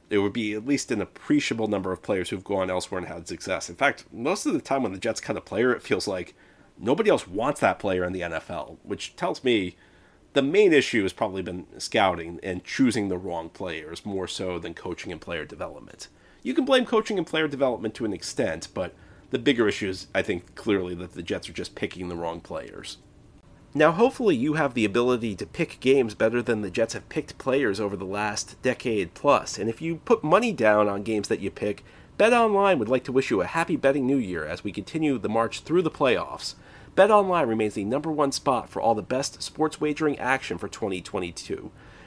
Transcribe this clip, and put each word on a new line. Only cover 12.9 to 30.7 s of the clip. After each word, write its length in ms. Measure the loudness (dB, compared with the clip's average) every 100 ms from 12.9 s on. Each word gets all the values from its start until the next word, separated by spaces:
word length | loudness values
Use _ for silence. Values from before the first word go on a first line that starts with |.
| 2 -2
the 80 | -2
wrong 320 | -4 -6 -8
players 560 | -8 -8 -8 -10 -12 -8
more 220 | -6 -6
so 300 | -6 -6 -6
than 160 | -8
coaching 380 | -10 -10 -10 -10
and 80 | -12
player 240 | -8 -8
development. 640 | -8 -10 -12 -12 -18 -20 -20 _ -20 -12
You 120 | -4
can 100 | 0
blame 220 | 4 4 4
coaching 320 | 0 2 -2
and 100 | -2
player 220 | 0 0
development 440 | 0 0 0 -4 -4
to 100 | -4
an 80 |
extent, 560 | -4 -6 -4 -2 -4 -8
but 220 | -6 -6 -8 -20 -20 -6
the 80 | -2
bigger 280 | 2 4 4
issue 220 | 2 -2
is, 180 | -6 -4 -2
I 60 |
think, 340 | -2 -2 -6 -8
clearly 400 | 0 0 0 -8
that 200 | -12 -10
the 80 |
Jets 260 | -6 -6 -8
are 40 |
just 220 | -10 -10 -6
picking 320 | -8 -6 -8
the 80 | -6
wrong 240 | -6 -8
players. 600 | -8 -10 -10 -14 -14 -16 -20 -20 -20 -20 -20 -20 -4
Now, 180 | 4 4
hopefully 440 | 6 2 4 2 4
you 180 | 2
have 200 | 2 0
the 120 | 2 2
ability 500 | 4 2 2 0 -6
to 100 | -8
pick 340 | -6 -6 0
games 340 | 4 4 4 2
better 260 | 2 2
than 200 | 0 0
the 100 | -2
Jets 220 | -2 -2
have 160 | -4 -8
picked 280 | -6 -6 -6
players 420 | 0 2 2 0
over 180 | -2 -4
the 80 | -6
last 540 | -4 -4 -4 -8 -4
decade 520 | -2 -2 0 0 -2
plus, 460 | 0 4 4 2 -4
and 100 | -4
if 120 | -4
you 160 | -6 -4
put 260 | 0 2
money 300 | 4 2 2
down 340 | 2 6